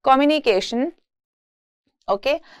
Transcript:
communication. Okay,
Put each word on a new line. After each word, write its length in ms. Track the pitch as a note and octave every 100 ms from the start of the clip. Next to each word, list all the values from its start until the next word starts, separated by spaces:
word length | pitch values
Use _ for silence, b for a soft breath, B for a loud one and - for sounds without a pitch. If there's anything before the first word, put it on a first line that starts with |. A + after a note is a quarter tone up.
communication. 880 | C4 C4 D4 D#4 B3 F#3+ - A#3 D#4+ - _ _ _ _ _ _ _ _ _ _ -
Okay, 320 | G3+ C4+ D#4+ b b